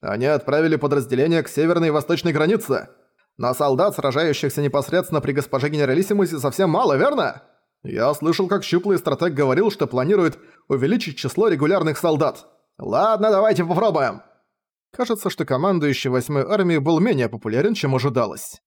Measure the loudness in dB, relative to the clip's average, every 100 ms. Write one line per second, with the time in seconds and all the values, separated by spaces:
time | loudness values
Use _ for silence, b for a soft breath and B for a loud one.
0 | -6 -2 0 0 0 0 2 0 0 -2
1 | 0 0 2 0 -2 -2 0 2 2 0
2 | 0 -2 0 2 2 2 0 -4 -4 _
3 | _ _ _ -4 -2 0 2 4 2 0
4 | -2 0 0 0 -2 0 0 0 0 -2
5 | 0 -2 -2 -2 -2 -2 -2 0 2 2
6 | 2 2 0 0 -4 0 0 2 2 2
7 | 2 2 -4 -6 _ _ _ _ -10 0
8 | 0 0 -2 0 0 -2 0 -2 2 0
9 | 0 -2 -2 0 0 2 0 0 -4 -2
10 | 2 2 2 -2 B B B -2 0 0
11 | -2 -8 -6 0 0 2 2 2 0 -2
12 | 0 2 0 -4 -20 _ _ _ -4 0
13 | 2 2 2 4 2 2 0 0 0 0
14 | -2 -4 -16 _ _ _ _ _ _ -8
15 | -4 -2 -4 -4 -2 0 2 2 0 0
16 | 0 -2 0 -2 0 0 2 2 2 2
17 | 2 2 -2 -4 -4 0 0 0 0 0
18 | 0 0 -2 -4 -14 -18